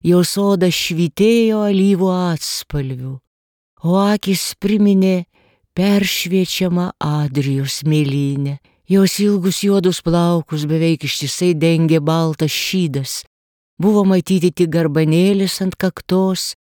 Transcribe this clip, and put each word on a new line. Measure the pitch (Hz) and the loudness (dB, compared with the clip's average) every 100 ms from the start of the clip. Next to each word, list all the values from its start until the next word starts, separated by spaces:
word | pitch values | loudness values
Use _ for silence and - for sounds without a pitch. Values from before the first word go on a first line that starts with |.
jos | 160 180 170 196 | 2 2 2 0
oda | 202 196 180 | 0 2 0
švytėjo | 165 - 165 170 - 208 233 226 214 208 | -2 -4 -2 -2 2 2 4 2 0 0
alyvų | 196 196 190 190 180 180 | 2 2 2 2 0 -2
atspalviu, | 160 - - - 151 131 127 131 131 _ _ _ _ _ _ | -4 -6 -10 -6 -6 -6 -8 -10 -12 _ _ _ _ _ _
o | 165 185 | -2 2
akys | 202 208 - 190 - | 2 0 0 -2 -4
priminė | - 202 214 208 190 190 185 170 _ _ _ _ - | -6 -2 2 4 4 2 0 -4 _ _ _ _ -2
peršviečiamą | 190 202 190 - 175 190 185 - 185 175 180 - | 2 2 0 -4 -2 -2 -2 -2 -2 0 -4 -4
Adrijos | 151 151 147 131 135 139 139 - | -4 -2 -2 -2 -2 -2 -4 -4
mėlynę. | 147 151 143 139 139 139 139 139 _ _ _ | 0 0 0 0 -2 -2 -4 -8 _ _ _
Jos | 196 190 - | 2 2 2
ilgus | 208 202 180 175 202 | 0 2 0 -2 0
juodus | 196 185 175 | 2 2 -2
plaukus | - 170 170 170 - 151 | 0 0 2 0 -2 -6
beveik | 147 160 165 165 | -2 0 0 0
ištisai | 143 - 143 - 180 160 | -4 -6 -6 -2 0 2
dengė | 165 165 165 160 | 2 2 2 2
baltas | 147 165 165 156 156 | 2 0 -2 -2 -4
šydas. | - - 190 170 139 131 - - _ _ _ _ _ | -2 -4 -2 -2 -4 -6 -10 -14 _ _ _ _ _
Buvo | 180 208 196 | 2 4 4
matyti | 190 - 190 175 | 2 2 2 0
tik | - 175 | 0 0
garbanėlis | 160 160 147 156 160 185 202 190 - | 0 0 0 2 2 2 2 -2 -2
ant | 190 | -6
kaktos | - 185 - - 185 190 185 - - | -2 -6 -6 -2 0 0 -2 -8 -12